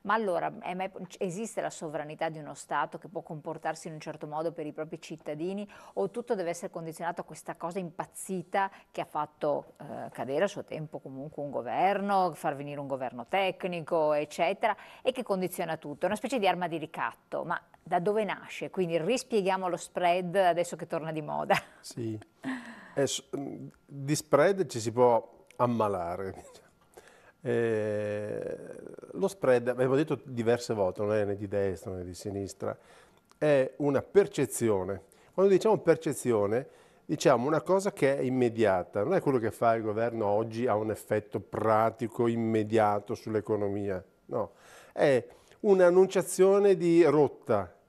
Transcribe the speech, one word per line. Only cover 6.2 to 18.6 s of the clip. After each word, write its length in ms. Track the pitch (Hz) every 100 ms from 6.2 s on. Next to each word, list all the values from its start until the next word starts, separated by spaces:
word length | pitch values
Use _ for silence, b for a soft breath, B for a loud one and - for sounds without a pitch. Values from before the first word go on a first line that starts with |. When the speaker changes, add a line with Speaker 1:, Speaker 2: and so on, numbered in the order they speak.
| 233
Speaker 1:
deve 140 | 220 170
essere 240 | 170 190
condizionato 480 | 180 165 156 170 175
a 40 |
questa 320 | 170 - - 156
cosa 220 | 165 175
impazzita 920 | 175 - 160 - - 190 160 202 196 B B
che 120 | -
ha 20 |
fatto, 680 | 165 156 151 _ 156 143 139 -
eh, 260 | 143 120 120
cadere 320 | - 120 143
a 40 | 196
suo 160 | 170
tempo 340 | - - 151 147
comunque 440 | 143 131 147 -
un 80 | 143
governo, 840 | 131 120 117 180 202 202 202 180
far 240 | 147 165 139
venire 240 | 143 143
un 60 | 139
governo 400 | 135 127 120 117
tecnico, 840 | 190 190 180 190 175 151 170 151
eccetera, 600 | 151 151 - 170 202 226 196 B B
e 100 | -
che 100 | 254
condiziona 540 | 220 196 185 - 170 160
tutto? 280 | 151 143
È 20 | 180
una 100 | 208
specie 220 | 233 269
di 100 | 196
arma 200 | 180 180
di 100 | 160
ricatto, 680 | 156 - 123 - _ 143
ma 160 | 143 170 _ _
da 160 | - 180
dove 260 | 175 208
nasce? 460 | 202 151 - -